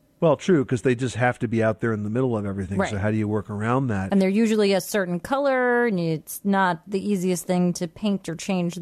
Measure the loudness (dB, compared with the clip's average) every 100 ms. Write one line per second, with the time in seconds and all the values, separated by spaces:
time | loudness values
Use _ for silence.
0 | _ _ 2 2 4 2 2 0 2 0
1 | -2 0 0 0 -2 2 2 2 -2 -2
2 | -2 -2 0 0 -2 -4 -4 -2 -2 -2
3 | 0 0 0 -2 -4 -4 -2 0 0 -2
4 | 0 2 2 2 2 2 2 2 0 -2
5 | -2 -4 -2 0 2 2 2 2 2 0
6 | 0 -2 -6 -6 0 2 2 0 -4 -4
7 | -2 0 0 -2 0 2 2 0 -6 -4
8 | -4 -2 -4 -8 -4 -2 -2 -2